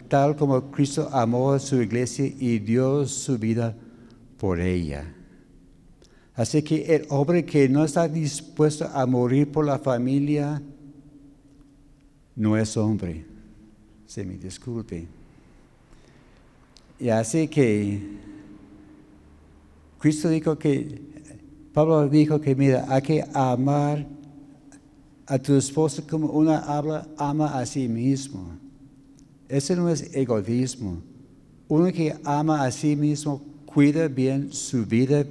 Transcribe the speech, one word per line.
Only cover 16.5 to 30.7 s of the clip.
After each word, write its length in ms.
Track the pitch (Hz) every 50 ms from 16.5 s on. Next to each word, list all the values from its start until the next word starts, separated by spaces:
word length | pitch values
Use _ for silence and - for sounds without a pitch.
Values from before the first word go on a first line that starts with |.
| _ _ _ _ - - _ _ - -
Y 120 | 131 123
así 400 | 110 110 113 110 - 165 160 151
que 520 | - 151 135 117 107 104 104 104 101 101 - - - - - - - - - - - - - - - - - - - - - - - - - - - - - - - - - - - - - - _ -
Cristo 300 | - 151 156 151 - 175
dijo 280 | 160 160 156 165 156 147
que, 440 | - 156 139 135 123 - 131 - - - - - - - - - - - - - - - -
Pablo 340 | 151 151 160 160 156 147 139
dijo 320 | 143 151 151 151 156 147
que, 160 | 151 139 135
"Mira, 300 | 131 139 139 131 123 123 -
hay 140 | 135 135
que 240 | 131 - 160 151 - - -
amar 720 | 139 135 131 123 120 131 139 143 147 143 143 147 147 139 - - - - - - - - - - - - - - - - - - - - - _ - -
a 120 | - 143 131
tu 160 | 131 - 143
esposa 480 | 139 131 - - 160 156 156 147 - 151 -
como 180 | 165 156 156 147
una 320 | - 151 156 160 156 147
habla, 460 | - - 147 147 143 156 156 151 - - - -
ama 420 | 147 143 143 156 151 143 143 131
a 60 | 123
sí 240 | 117 - 139 131 117
mismo." 680 | 113 113 120 135 135 135 135 - - 95 92 85 85 - - - - - - - - - - - - - - - - - _ -
Ese 260 | 135 139 139 - 185
no 140 | 175 175 170
es 260 | 165 143 - - -
egoísmo. 840 | 143 135 113 120 110 95 98 117 123 127 127